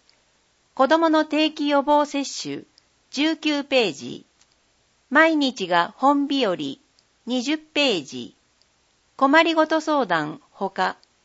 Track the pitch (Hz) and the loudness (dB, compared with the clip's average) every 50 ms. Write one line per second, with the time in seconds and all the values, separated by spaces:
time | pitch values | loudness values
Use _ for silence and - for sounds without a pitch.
0 | _ _ _ _ _ _ _ _ _ _ _ _ _ _ - - 262 254 311 330 | _ _ _ _ _ _ _ _ _ _ _ _ _ _ -2 0 2 2 4 4
1 | 330 330 311 311 311 311 - 302 311 311 311 - 294 285 294 285 262 285 294 294 | 4 4 2 2 0 0 0 0 0 0 -2 -2 -2 0 2 2 2 2 2 2
2 | 294 294 - 277 277 262 - - - 147 139 139 - _ _ _ _ _ _ _ | 2 0 -2 -6 -6 -6 -8 -10 -10 -10 -10 -10 -12 _ _ _ _ _ _ _
3 | _ _ - 254 285 320 320 311 - 302 302 285 277 277 277 254 233 190 139 117 | _ _ -6 -2 -2 -2 -2 -2 -2 -2 -2 -2 -2 0 0 0 0 0 -2 -6
4 | 120 123 139 - - _ _ _ _ _ _ _ _ _ _ _ _ _ _ _ | -10 -12 -12 -14 -16 _ _ _ _ _ _ _ _ _ _ _ _ _ _ _
5 | _ - 254 294 320 330 330 302 285 262 - - 190 165 180 175 170 - - - | _ 0 2 4 4 4 4 2 0 -2 -2 -4 -4 0 2 2 0 0 -2 0
6 | - 269 294 285 285 269 277 277 254 202 175 151 151 139 135 - _ _ _ _ | 2 2 2 2 0 -2 -2 0 0 0 -2 -2 -4 -8 -10 -12 _ _ _ _
7 | _ _ _ _ - 226 247 254 226 262 311 311 311 _ - 294 294 269 214 175 | _ _ _ _ -10 -6 -6 -4 -2 -2 -4 -4 -6 _ -4 -2 0 0 0 -2
8 | 135 123 - 127 117 - - _ _ _ _ _ _ _ _ _ _ _ _ _ | -4 -8 -12 -12 -12 -14 -16 _ _ _ _ _ _ _ _ _ _ _ _ _
9 | _ _ _ - 269 269 277 320 330 339 320 320 311 311 320 320 311 311 311 294 | _ _ _ 0 0 4 4 4 4 4 2 0 0 0 0 -2 -2 0 -2 0
10 | 254 180 175 160 151 151 160 - _ _ _ - 202 190 - - 185 185 - - | 0 0 -2 -2 -2 -4 -8 -12 _ _ _ -8 -8 -6 -4 -2 -4 -4 -4 -8
11 | _ _ _ _ | _ _ _ _